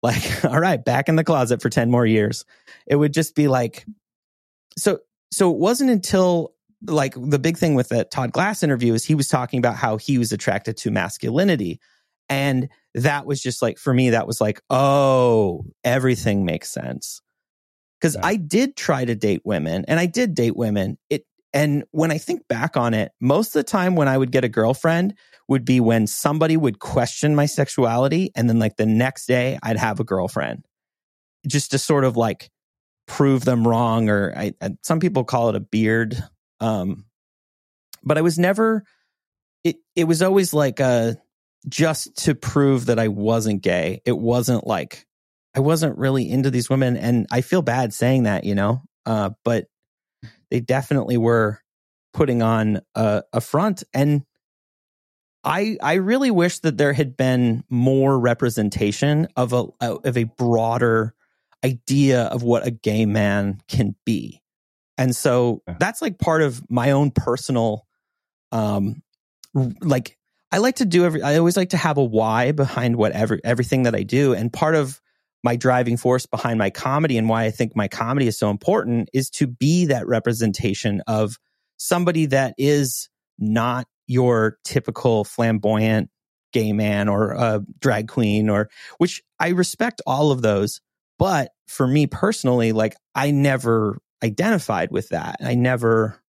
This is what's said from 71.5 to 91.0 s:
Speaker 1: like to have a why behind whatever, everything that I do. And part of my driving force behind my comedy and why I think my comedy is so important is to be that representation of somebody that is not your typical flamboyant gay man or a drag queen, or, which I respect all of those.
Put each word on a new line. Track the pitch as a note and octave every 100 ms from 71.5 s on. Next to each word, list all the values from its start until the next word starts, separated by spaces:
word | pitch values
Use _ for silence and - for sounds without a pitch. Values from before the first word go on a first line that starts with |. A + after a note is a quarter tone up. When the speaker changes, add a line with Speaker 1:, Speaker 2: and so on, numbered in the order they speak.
| F3
Speaker 1:
like | F3+
to | F3
have | D#3+ C#3+
a |
why | B2+ G#2+ A2 A2 B2
behind | D3+ C3+ - A#2+ A#2
whatever, | G#2+ - A2 G#2+
everything | - A#2+ A#2+ C3
that | B2 G#2+
I |
do. | G2 B2+ C#3+
And | G#2+ A#2
part | - D#3 D#3+
of | C3+ C#3 _ _ _ _
my | A#2+ A#2+
driving | B2+ B2 A#2+ A#2+
force | B2 B2+ -
behind | A2+ B2 A2+
my | G2
comedy | - B2 C#3 D#3 A#2+
and | A2
why | A2+
I | A2
think | G#2+ A#2 -
my | G2+
comedy | - A2+ C#3 B2
is | G#2+
so | G#2+
important | G2+ - G#3 - A#2 A2
is | C3 C3+
to | - C#3
be | A#2+ C#3 F3 F3
that | C3 G2+
representation | A#2 A#2 A2+ A2+ G2 A2 F#2+ A2+ G#2 -
of | A2 G#2+ A#2 _ _ _ _
somebody | - F3 F3+ E3 D#3
that | C3+ C3 -
is | C#3 D3 C3+ - - _ _ _
not | G#2+ A2 A#2 B2 B2+ _ _
your | B2 B2 A#2 A2 -
typical | - - - A2+ B2+ A2+ G#2
flamboyant | - A#2 A2 G#2+ G#2+ A2 A2 - _ _ _ _
gay | B2 G#2+
man | G#2 G#2+ G#2 G#2
or | G2+ G#2+
a | - A#2+ G#2+ G2 -
drag | C3+ G#2+ A2
queen, | - A2 G#2 G#2+
or, | G#2 G#2+ - - -
which | F3 - _ _
I | E3
respect | F3+ F3 - A#3+ - -
all | C3 D3+
of | C3
those. | A#2 G2+ G#2 - _ _